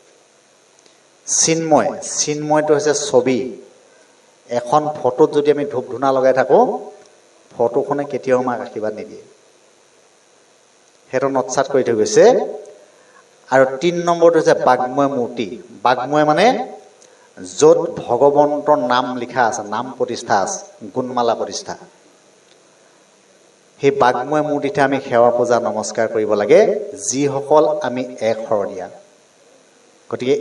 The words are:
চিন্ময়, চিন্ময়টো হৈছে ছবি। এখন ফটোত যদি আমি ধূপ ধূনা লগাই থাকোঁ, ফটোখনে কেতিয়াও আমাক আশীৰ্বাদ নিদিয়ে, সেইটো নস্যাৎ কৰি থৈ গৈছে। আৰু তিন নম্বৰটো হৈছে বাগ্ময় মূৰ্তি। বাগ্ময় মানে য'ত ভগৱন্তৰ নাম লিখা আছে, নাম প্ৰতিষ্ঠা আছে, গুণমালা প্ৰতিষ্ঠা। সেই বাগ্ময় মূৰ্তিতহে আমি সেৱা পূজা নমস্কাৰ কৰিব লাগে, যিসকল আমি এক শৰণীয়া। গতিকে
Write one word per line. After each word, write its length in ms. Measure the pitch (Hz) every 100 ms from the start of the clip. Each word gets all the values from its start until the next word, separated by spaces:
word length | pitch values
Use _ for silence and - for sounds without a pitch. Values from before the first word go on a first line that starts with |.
| _ _ _ _ _ _ _ _ _ _ _ _ -
চিন্ময়, 760 | - 156 165 160 143 - -
চিন্ময়টো 720 | - - 151 151 151 151 151
হৈছে 200 | 143 147
ছবি। 680 | 139 - 127 123 123 127 - - _ _ _ _ _ _ _ -
এখন 400 | 120 - 151 151 151
ফটোত 300 | 127 160 147
যদি 180 | 147 147
আমি 140 | 143 131
ধূপ 260 | 123 123
ধূনা 200 | 120 135
লগাই 220 | 131 131
থাকোঁ, 460 | 131 120 180 254 - - - - _ _ _ _ -
ফটোখনে 460 | 117 139 - 143
কেতিয়াও 360 | 139 127 131 127
আমাক 220 | 127 117
আশীৰ্বাদ 320 | 98 113 107
নিদিয়ে, 280 | 104 92 - - _ _ _ _ _ _ _ _ _ _ _ _ _ _ _ _ _ _
সেইটো 160 | 131 139
নস্যাৎ 440 | 135 - 131 131
কৰি 120 | 135
থৈ 100 | 120
গৈছে। 400 | 110 107 151 196 185 - - - - - _ _ _ _ _ -
আৰু 280 | 135 131 135
তিন 260 | 175 175
নম্বৰটো 320 | 175 170 170 160
হৈছে 180 | 151
বাগ্ময় 540 | 147 139 127 127 139 139
মূৰ্তি। 540 | 127 110 120 98 101 - -
বাগ্ময় 400 | 120 131 135 151
মানে 500 | 151 160 233 - - - - _ _ _ _ -
য'ত 420 | 90 - 156 170 170 -
ভগৱন্তৰ 800 | - 120 143 147 147 147 151 143 123
নাম 180 | 123 131 123
লিখা 260 | 117 135 110
আছে, 140 | - 104 107
নাম 100 | 131 -
প্ৰতিষ্ঠা 380 | 120 113 - 104
আছে, 160 | - - - - 107 127
গুণমালা 380 | 123 123 117 110
প্ৰতিষ্ঠা। 380 | 101 95 - 87 87 _ _ _ _ _ _ _ _ _ _ _ _ _ _ _ _ _ _ -
সেই 120 | 143 139
বাগ্ময় 420 | 123 123 135 151 147
মূৰ্তিতহে 340 | 143 135 147 135
আমি 100 | 135 -
সেৱা 240 | 120 120 120
পূজা 200 | 120 117
নমস্কাৰ 480 | 104 107 107 - 113
কৰিব 180 | 113 104 104
লাগে, 180 | 104 175 208 208 - - -
যিসকল 580 | 131 143 135 - 151 156 151 127
আমি 140 | 127 123 - 110
এক 80 | 110 -
শৰণীয়া। 400 | 104 98 95 95 - _ _ _ _ _ _ _ _ _ _ -
গতিকে 260 | 139 131 143